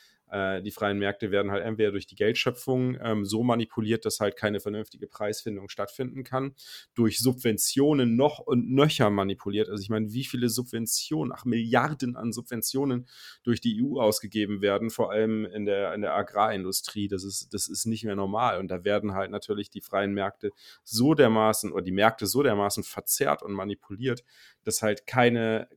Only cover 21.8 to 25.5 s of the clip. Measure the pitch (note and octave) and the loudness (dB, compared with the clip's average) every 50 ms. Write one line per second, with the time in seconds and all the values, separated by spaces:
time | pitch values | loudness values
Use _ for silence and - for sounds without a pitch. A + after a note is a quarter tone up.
21.8 | F2 F#2 F#2 G2 G#2 A2+ - - G#2+ F#2+ - C3 C#3+ B2+ G#2 G2+ G2+ G2+ - A2 | -4 -2 2 4 4 4 4 2 -2 -2 2 2 2 2 2 2 2 0 0 -4
22.8 | F#2+ - - - - - - - C3+ C#3 C#3+ - - F#2+ G2 G2 F#2+ G#2 G2 - | -6 -8 -8 -8 -4 -2 0 0 2 0 0 -2 -2 -6 -6 -6 -4 -6 -6 -8
23.8 | _ - G2+ G2+ B2+ C3 A#2+ B2 - _ _ _ - - _ _ - A2 - - | _ -14 -12 -6 -4 -4 -4 -4 -6 _ _ _ -20 -20 _ _ -6 -4 -4 0
24.8 | A2+ G#2+ G#2 - - - - B2+ A#2+ B2 A#2+ A#2 A2+ A2+ | 0 0 0 -2 -4 -2 4 6 6 6 6 4 0 0